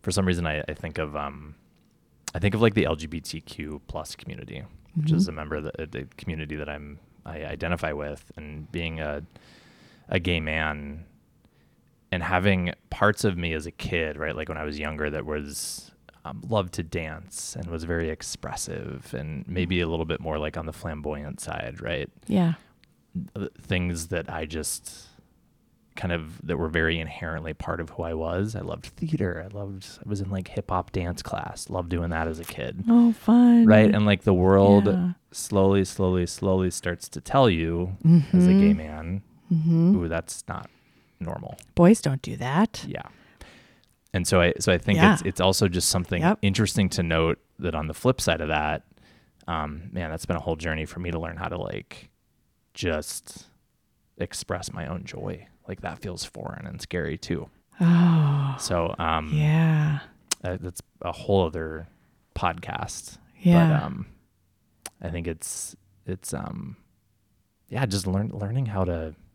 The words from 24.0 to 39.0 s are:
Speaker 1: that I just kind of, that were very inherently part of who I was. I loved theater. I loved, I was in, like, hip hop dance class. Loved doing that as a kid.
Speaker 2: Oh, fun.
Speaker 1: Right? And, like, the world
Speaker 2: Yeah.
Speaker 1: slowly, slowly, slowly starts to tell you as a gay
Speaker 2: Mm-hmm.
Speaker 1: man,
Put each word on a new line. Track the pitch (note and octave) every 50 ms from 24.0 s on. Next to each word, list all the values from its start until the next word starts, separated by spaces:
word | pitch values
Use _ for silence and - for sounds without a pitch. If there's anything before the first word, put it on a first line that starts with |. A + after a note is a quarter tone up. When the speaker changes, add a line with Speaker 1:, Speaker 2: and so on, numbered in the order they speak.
| E2
Speaker 1:
that | E2 F2+ E2+ D#2+ -
I | E2+ D#2+ D#2+
just | D2+ D#2+ D#2 D2 - - - _ - - - - - _ _ _ _ _ _ _ _ _ _ _ _ _ _ _ _ _
kind | - - F2+ F2
of, | E2+ D#2+ D#2 E2+ - -
that | D2+ E2+
were | C#2+ E2+ D#2
very | D#2 E2 D#2+ D#2+ E2 E2
inherently | D#2+ D#2+ - - E2+ D#2+ E2 D#2 D#2+ E2 D2+
part | _ - - E2+ E2+
of | E2 D#2+
who | - - E2+
I | E2 E2
was. | D#2+ D#2+ E2 F2 F#2 G2+ A2 A2
I | G#2
loved | - E2 D#2+ - -
theater. | - _ - E3+ D#3 D#3 - G2+ F2+ E2+ E2 F2
I | F#2+ G2+
loved, | G2+ G2+ G2 G2 F#2+ - - - - -
I |
was | G#2+ G#2 G2
in, | G2 F#2
like, | G2 F#2+ F2+
hip | - - G#2+ - -
hop | F#2 F2+ F2 - -
dance | F#2+ F2 F2 F2 -
class. | - - - - - F2 - - - -
Loved | - F2+ F2 E2+
doing | F2 E2+ E2+ E2+
that | E2 D#2+ D#2+ E2
as | D#2+ D#2+
a | E2
kid. | - - - - - - - G3
Speaker 2:
Oh, | A3+ A#3 A#3+ A#3+ A#3 A3
fun. | - - - A#3 A#3+ B3 A#3+ A#3 A#3 A#3
Speaker 1:
Right? | A3 - G#2+ G#2+ - G#3
And, | G#2 G#2
like, | G#2 G2+ F#2 -
the | G#2+ F#2+
world | F2+ F2+ F#2+ G2 G2 G2 G2 G2+ G2+ G2+
Speaker 2:
Yeah. | G#2 F#2+ F2+ F2 F2+ F2 _ _ _
Speaker 1:
slowly, | - - - - G#2+ G2 F#2+ F#2+ G2 G2 F#2+
slowly, | - - - F#2+ F#2 F#2 F#2 F2
slowly | E2 - - - G2 F#2 F#2+ F#2 F2+
starts | - - - F2 F2 E2 - -
to | - -
tell | _ - - C#3 C3+ A#2
you | F2+ D#2+ E2 E2 E2+ E2+ F2+ F#2 F#2+ - - E3 E3+ E3 C#3 - -
as | F3+ F3+
a | F3+ F#3
gay | G3 G3 G#3 G3+
Speaker 2:
Mm-hmm. |
Speaker 1:
man, | G3 - D3+ D3+ D3+